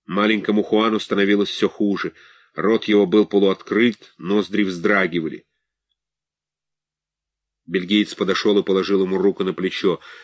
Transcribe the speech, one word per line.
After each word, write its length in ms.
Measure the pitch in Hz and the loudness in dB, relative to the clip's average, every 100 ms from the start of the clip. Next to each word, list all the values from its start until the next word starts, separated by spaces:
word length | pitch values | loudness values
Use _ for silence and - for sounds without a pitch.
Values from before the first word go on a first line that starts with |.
| - | -8
Маленькому 560 | 95 107 107 92 104 | -2 0 0 0 0
Хуану 380 | - 107 110 107 | 2 0 2 0
становилось 500 | - 98 101 104 98 | -2 0 2 2 0
всё 200 | - 98 | -2 -2
хуже. 440 | - 104 92 85 - - - _ | 0 -2 -2 -6 -12 -20 -20 _
Рот 320 | - 98 110 - | -4 0 0 2
его 200 | 104 95 | 2 4
был 200 | 107 98 | 2 2
полуоткрыт, 880 | 101 98 95 - 104 120 104 - _ | 2 2 0 -2 0 0 0 -12 _
ноздри 460 | 87 104 92 104 | -2 -2 0 -2
вздрагивали. 840 | 98 87 98 101 92 85 80 - - _ _ _ _ _ _ _ _ _ _ _ _ _ _ _ _ _ _ _ _ _ - | -2 -2 0 0 0 -2 -4 -8 -16 _ _ _ _ _ _ _ _ _ _ _ _ _ _ _ _ _ _ _ _ _ -8
Бельгиец 500 | 90 90 107 98 - | -6 0 0 0 -2
подошёл 420 | 95 92 104 101 | -2 0 2 2
и 40 | |
положил 400 | 92 95 92 98 | 2 0 0 0
ему 140 | 92 95 | 0 0
руку 280 | 98 90 92 | 0 0 -4
на 80 | |
плечо. 480 | 85 90 - 98 82 - - | -4 -6 -2 -2 -2 -8 -20